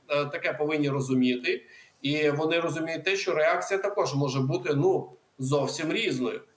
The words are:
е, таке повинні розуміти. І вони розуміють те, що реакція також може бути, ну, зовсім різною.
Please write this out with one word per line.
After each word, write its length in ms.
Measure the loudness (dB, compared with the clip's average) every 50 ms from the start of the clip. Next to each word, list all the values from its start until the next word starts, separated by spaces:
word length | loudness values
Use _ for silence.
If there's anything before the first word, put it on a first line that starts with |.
| _ -2
е, 160 | 0 0 0
таке 280 | -2 -4 -4 -4 -4 -2
повинні 360 | -2 -2 0 0 0 0 0
розуміти. 760 | 0 0 0 0 2 2 4 2 2 0 0 -2 -4 -4 -6 -12 -20 -20 -20 -20 _ _
І 280 | -4 -2 0 2 2 2
вони 300 | 2 2 0 2 2 2
розуміють 440 | 0 0 -2 -2 -4 -4 -6 -4 -2
те, 120 | -2 -2
що 180 | 0 0 0 0
реакція 460 | 2 2 2 2 0 0 -2 -2 -2
також 340 | -2 -2 0 0 0 0 0
може 240 | 0 0 0 0 0
бути, 340 | 0 0 0 0 0 0 2
ну, 340 | 4 4 4 4 2 0 -6 -12 -20 _ _ _ -8
зовсім 540 | -2 0 0 0 0 0 -2 -4 -2 -2 -2
різною. 480 | 0 0 0 0 0 -2 -2 -4 -6 -8 -14 _